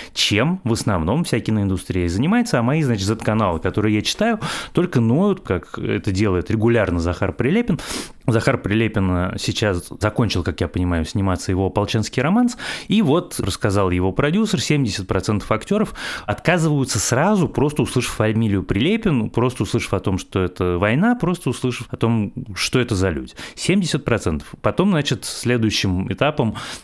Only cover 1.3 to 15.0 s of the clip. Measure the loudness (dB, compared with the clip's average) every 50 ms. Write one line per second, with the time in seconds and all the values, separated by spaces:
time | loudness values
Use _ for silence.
1.3 | -2 -2 0 0 0 2 2 2 0 -2 -2 -2 0 0 0 0 0 0 2 2
2.3 | 2 2 2 2 2 2 2 2 2 2 2 2 0 0 0 0 -2 -2 0 0
3.3 | 2 2 2 2 0 0 -2 -2 0 0 2 2 2 2 0 -2 -2 0 0 0
4.3 | 0 0 -4 -6 -6 -8 -8 -2 0 0 2 2 2 2 4 4 4 4 4 2
5.3 | 0 0 -2 -2 -2 -2 -4 -6 -10 -6 -4 -2 -2 -2 0 0 0 2 2 2
6.3 | 2 0 0 0 0 2 2 4 4 4 2 2 0 0 0 0 0 0 -2 -2
7.3 | -2 0 0 0 2 2 0 0 -2 -4 -4 -6 -8 -8 -8 -12 -16 -12 -4 -2
8.3 | 0 0 2 2 0 0 0 0 0 2 2 0 0 0 0 2 0 0 0 -2
9.3 | -4 -4 -4 -4 -2 0 0 0 0 0 -4 -8 -6 -2 -2 0 0 0 0 0
10.3 | 0 -2 -2 -2 -2 -2 -4 -2 -2 -2 0 0 0 0 -2 -2 -2 0 0 0
11.3 | 0 -2 -2 -2 0 0 0 0 0 0 0 0 0 -2 -2 -2 -2 0 0 2
12.3 | 2 2 2 2 0 -4 -10 -10 -10 -8 -4 0 2 2 4 4 2 2 0 -2
13.3 | -4 -4 -2 -2 -2 0 0 2 2 4 2 2 2 2 2 0 0 0 0 2
14.3 | 2 2 2 2 0 0 0 2 2 2 0 0 -2 -4